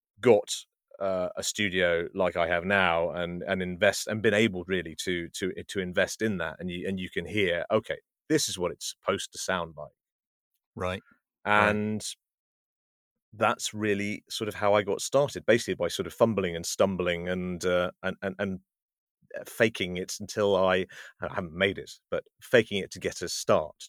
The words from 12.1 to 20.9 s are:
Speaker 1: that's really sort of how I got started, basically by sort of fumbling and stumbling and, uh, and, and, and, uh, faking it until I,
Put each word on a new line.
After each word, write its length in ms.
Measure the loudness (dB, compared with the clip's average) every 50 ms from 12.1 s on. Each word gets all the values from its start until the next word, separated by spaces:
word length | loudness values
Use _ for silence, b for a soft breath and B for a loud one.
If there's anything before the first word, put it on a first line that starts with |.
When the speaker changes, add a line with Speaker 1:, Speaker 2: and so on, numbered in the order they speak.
| -12 -14 _ _ _ _ _ _ _ _ _ _ _ _ _ _ _ _ _ _ _ _ _ _ -2
Speaker 1:
that's 380 | 2 2 2 2 0 -4 -8 -4
really 500 | 0 0 2 2 2 0 -2 -4 -6 -8 -10
sort 180 | -8 -6 -6
of 60 | -6 -4
how 220 | 0 2 4 4
I 80 | 4 4
got 180 | 2 -2 -2
started, 420 | -2 0 2 2 2 0 -2 -2 2
basically 260 | 2 2 4 2 0 -2
by 140 | 0 -2
sort 180 | -2 -2 -4 -6
of 80 | -2 2
fumbling 420 | 2 4 4 4 2 0 0 -2
and 80 | -4 -6
stumbling 640 | -4 0 2 2 2 2 0 0 -2 -2 -2 -4
and, 380 | -4 -4 -4 -4 -4 -4 -2 0
uh, 240 | 2 2 2 0 0 -4 _ -6
and, 120 | -6 -6 -6
and, 140 | -6 -6 -4
and, 220 | -4 -4 -4 -6 -8 -12 _ _ _ _ _ _ _ _ _ _ _ _ -16 -14
uh, 80 | -14 -14
faking 500 | -6 0 2 2 2 2 0 -4 -4 -4
it 200 | -6 -6 -6 -8 -10
until 360 | -10 -6 -2 0 2 4 4
I, 300 | 4 4 4 4 2 0 -4